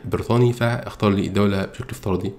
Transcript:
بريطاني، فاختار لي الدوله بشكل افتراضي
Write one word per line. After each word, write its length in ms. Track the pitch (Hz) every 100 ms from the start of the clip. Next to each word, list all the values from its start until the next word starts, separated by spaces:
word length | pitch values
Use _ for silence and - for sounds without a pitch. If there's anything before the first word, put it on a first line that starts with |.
بريطاني، 480 | - 90 - 117 123
فاختار 580 | 120 117 123 101 - 107
لي 160 | 98 87
الدوله 380 | 98 101 95
بشكل 260 | 95 - -
افتراضي 420 | - 104 90 95